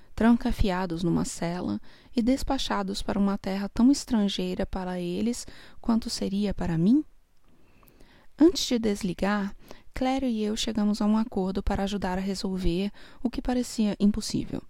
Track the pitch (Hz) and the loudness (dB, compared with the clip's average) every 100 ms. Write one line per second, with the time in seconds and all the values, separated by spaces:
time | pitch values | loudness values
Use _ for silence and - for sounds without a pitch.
0 | - - 220 233 240 - 202 180 185 165 | -14 2 4 4 2 2 2 2 -2 0
1 | 175 165 185 - 170 180 - 208 - - | 0 2 0 -4 -4 -4 -4 -6 -8 -18
2 | - - 226 269 - 269 - 202 190 202 | -6 -2 2 0 0 -2 0 -2 -2 -4
3 | - 202 196 196 - 196 202 - 240 285 | -2 0 0 0 -4 -4 -4 4 6 6
4 | - 226 202 - 185 185 190 190 185 180 | 2 2 2 0 -4 -4 -4 -4 -4 -4
5 | 175 180 220 240 - - - - - 226 | -4 -2 -2 -4 -10 -16 -18 -8 0 0
6 | 233 - 196 196 208 180 180 165 180 285 | 0 -4 -2 0 -2 -2 -2 2 4 4
7 | - - _ - - - - - - - | 2 -14 _ -20 -20 -20 -20 -20 -20 -20
8 | - - - - 320 - - 240 220 202 | -20 -20 -20 6 6 6 0 0 0 -2
9 | 185 170 190 208 196 - - - - - | -2 0 0 0 -2 -8 -16 -18 -14 -2
10 | 254 269 262 220 214 220 - 220 208 208 | 0 0 0 -2 -2 -2 -2 0 2 2
11 | 208 214 226 - 190 190 - 202 196 202 | 2 2 2 -2 -2 -2 -2 0 -2 -2
12 | 185 185 196 190 196 185 180 170 202 - | -2 -2 -2 -4 -4 0 2 2 -2 -6
13 | - - 233 - - 247 240 - 208 190 | -18 -6 -6 -4 -2 -2 -2 0 0 4
14 | 202 214 - - - - - | 2 2 -4 -4 -4 -8 -10